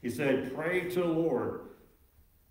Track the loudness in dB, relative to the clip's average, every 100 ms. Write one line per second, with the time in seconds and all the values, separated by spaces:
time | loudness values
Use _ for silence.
0 | -4 -2 2 2 0 -4 -2 0 0 0
1 | 2 4 2 2 -2 -6 -12 -20 -20 _
2 | _ _ -20 _ _